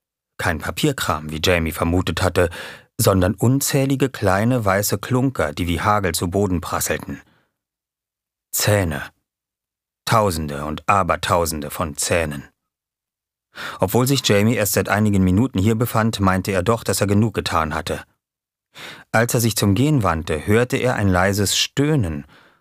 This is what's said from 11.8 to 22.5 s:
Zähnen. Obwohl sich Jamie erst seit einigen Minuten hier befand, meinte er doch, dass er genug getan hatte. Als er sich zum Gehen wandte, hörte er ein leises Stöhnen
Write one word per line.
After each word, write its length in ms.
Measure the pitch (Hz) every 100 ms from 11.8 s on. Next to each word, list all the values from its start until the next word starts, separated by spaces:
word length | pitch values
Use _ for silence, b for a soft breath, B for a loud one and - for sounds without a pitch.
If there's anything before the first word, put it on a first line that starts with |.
| 82 69
Zähnen. 500 | - 87 78 71 - _ _ _ _ _ _ _ _ _ _ B B B
Obwohl 280 | 95 120 127
sich 180 | 139 -
Jamie 280 | 101 110
erst 180 | 107 104
seit 160 | 101 90
einigen 340 | 101 107 98
Minuten 360 | 92 92 131 92
hier 160 | 107
befand, 460 | 113 120 113 110 104
meinte 320 | 98 92 104
er 100 | 95
doch, 200 | 90 117
dass 180 | - 98
er 40 | 101
genug 280 | 101 113
getan 400 | 87 - 85 78
hatte. 280 | 78 78 76 - _ _ _ _ _ _ B B B B
Als 240 | 110 117
er 60 | 123
sich 160 | 113 -
zum 180 | 101
Gehen 300 | 95 147 143
wandte, 420 | 92 80 80 78 101
hörte 300 | 110 120 127
er 180 | 123
ein 140 | - 98
leises 500 | 90 98 101 98 -
Stöhnen 640 | - - 147 151 85 73 - b b